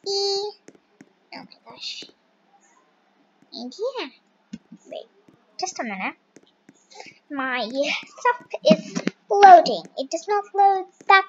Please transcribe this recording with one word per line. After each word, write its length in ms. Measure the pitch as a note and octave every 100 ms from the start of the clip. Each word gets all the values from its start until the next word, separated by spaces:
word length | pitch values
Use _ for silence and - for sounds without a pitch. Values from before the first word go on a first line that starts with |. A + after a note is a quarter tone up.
| G4
E. 20 |
Oh 420 | G4 G4+ G4 G#4 - - - _ _ - _ _
my 120 | - - _ -
gosh. 340 | - - - - _ _ _ _ _ _ _ _ _ _ _ _ _ _
And 220 | - B3 D4+ A#4+ B4+
yeah. 100 | C#4+ - _ _ _ - _ - -
Wait, 160 | - - _ _ _ _ -
just 180 | F4+ -
a 60 |
minute. 300 | B3 F#3+ A3+ - _ _ _ _ _ _ _ - - - -
My 380 | C#4 C4 B3+ A3 C4+ D4 - -
stuff 400 | - B4 B4 - -
is 300 | D5+ - - - - - -
loading. 540 | G4+ G4 E4+ D#4 F#3 - -
It 120 | C4+
does 160 | E4 G4
not 180 | G#4 G4+
load 320 | G4 G4 F#4+ F#4 - -
that 180 | G4